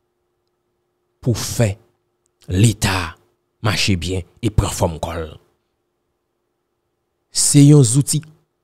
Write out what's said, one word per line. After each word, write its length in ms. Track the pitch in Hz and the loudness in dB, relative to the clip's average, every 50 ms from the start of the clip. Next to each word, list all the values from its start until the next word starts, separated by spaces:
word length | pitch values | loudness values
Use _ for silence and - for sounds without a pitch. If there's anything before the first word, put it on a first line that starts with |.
| _ _ _ _ _ _ _ _ _ _ _ _ _ _ _ _ _ _ _ _ _ _ _ _ | _ _ _ _ _ _ _ _ _ _ _ _ _ _ _ _ _ _ _ _ _ _ _ _
Pou 120 | - 123 107 | -4 -4 -4
fè 380 | - - - - - 117 101 98 - _ _ _ _ _ _ _ _ _ _ _ _ - - | -4 -6 -6 -2 -2 -2 -2 -2 -8 _ _ _ _ _ _ _ _ _ _ _ _ -10 -6
leta 460 | 92 95 120 110 - - - 101 90 | 0 2 2 2 2 0 -2 -2 -2
a 220 | 90 85 80 - _ _ _ _ _ _ _ _ _ | -4 -6 -8 -12 _ _ _ _ _ _ _ _ _
mache 340 | - 107 85 - - 107 95 85 | -4 -4 -2 -2 -2 -2 -2 -4
byen 280 | 82 90 95 92 - - _ _ | -4 -6 -8 -8 -8 -12 _ _
e 100 | 117 107 | -8 -4
pran 240 | - - - - - | -4 -4 -4 -4 -4
fò 140 | - 104 85 | -4 -4 -4
m 80 | 80 73 | -4 -6
kò 140 | - 87 82 | -10 -10 -8
l, 160 | 85 80 78 - - _ _ _ _ _ _ _ _ _ _ _ _ _ _ _ _ _ _ _ _ _ _ _ _ _ _ _ _ _ _ _ _ _ _ _ _ _ _ - | -10 -12 -12 -16 -20 _ _ _ _ _ _ _ _ _ _ _ _ _ _ _ _ _ _ _ _ _ _ _ _ _ _ _ _ _ _ _ _ _ _ _ _ _ _ -6
se 280 | - - - - 143 | -4 -2 2 4 6
yon 220 | 143 143 151 147 127 | 8 8 8 6 6
zouti 380 | 110 123 143 - - 160 151 - - - _ _ _ _ _ | 4 2 0 -2 -2 -4 -6 -8 -10 -18 _ _ _ _ _